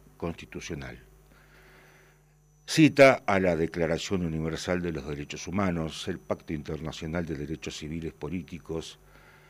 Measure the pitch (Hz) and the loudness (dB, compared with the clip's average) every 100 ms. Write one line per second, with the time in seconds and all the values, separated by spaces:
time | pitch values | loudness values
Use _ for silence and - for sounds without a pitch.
0 | - - 85 82 - 85 - 78 65 62 | -16 -8 -8 -8 -12 -12 -10 -10 -10 -14
1 | - - - - - - - - - - | -20 -20 -20 -20 -20 -20 -20 -20 -20 -20
2 | - _ _ _ _ _ - - 147 - | -20 _ _ _ _ _ -2 6 8 10
3 | 135 123 - 98 92 80 82 87 80 80 | 10 8 4 2 4 4 0 0 0 0
4 | - 95 85 80 80 78 - 90 87 76 | -2 -2 -2 -2 -4 -4 -2 -2 -2 -6
5 | 71 71 71 71 - 95 95 87 80 - | -8 -8 -8 -10 -6 -2 0 0 -4 -6
6 | - 85 - - - 80 71 78 76 - | -8 -8 -6 -6 -6 -8 -6 -8 -8 -8
7 | 80 85 82 71 73 78 95 - 76 82 | -6 -4 -4 -6 -8 -10 -10 -10 -8 -8
8 | 82 - 76 90 71 87 - 80 - - | -8 -10 -8 -8 -10 -14 -8 -8 -8 -16
9 | - - - - - | -20 -20 -20 -20 -20